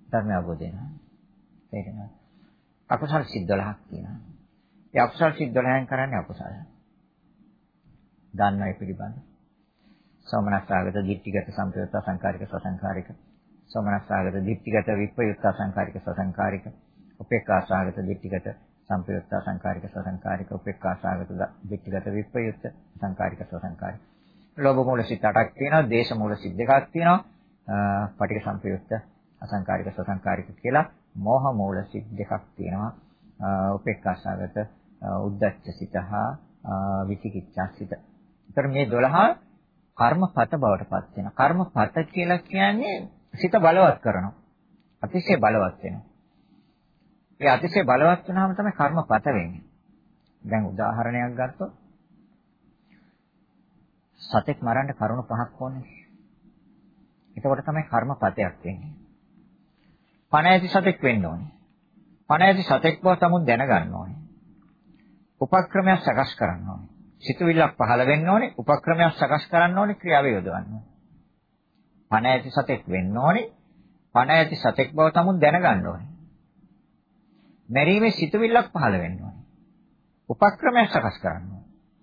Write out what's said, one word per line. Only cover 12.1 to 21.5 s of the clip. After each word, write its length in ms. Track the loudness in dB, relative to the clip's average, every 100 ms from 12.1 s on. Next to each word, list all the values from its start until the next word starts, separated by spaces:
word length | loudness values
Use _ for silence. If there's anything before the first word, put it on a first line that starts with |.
| -4 -4 -6
සසංකාරික. 640 | -8 -10 -8 -8 -6 -8 -10 -16 _ _ _ _
සෝමනස්සාගත 720 | _ -6 -2 -2 -2 -2 -2 -2
දිට්ඨිගත 480 | -4 -6 -2 0 0
විප්‍රයුක්ත 500 | -2 -2 -2 -2 0
අසංකාරික 520 | -2 -2 -4 -4 -4 -6
සසංකාරික. 680 | -8 -6 -4 -2 -2 -4 -8 -20 _ _ _ -18
උපේක්ඛාසාගත 840 | -4 -4 0 0 2 -2 -2 -4
දිට්ඨිගත 460 | -6 -6 -6 -8 -8 -14 _ _
සම්පයුක්ත 480 | -6 -6 -4 -6 -6
අසංකාරික 520 | -6 -6 -6 -6 -8 -10
සසංකාරික. 640 | -10 -10 -8 -6 -6 -8
උපේක්ඛාසාගත 800 | -10 -10 -6 -6 -6 -6 -6 -6
ද-, 220 | -8 -8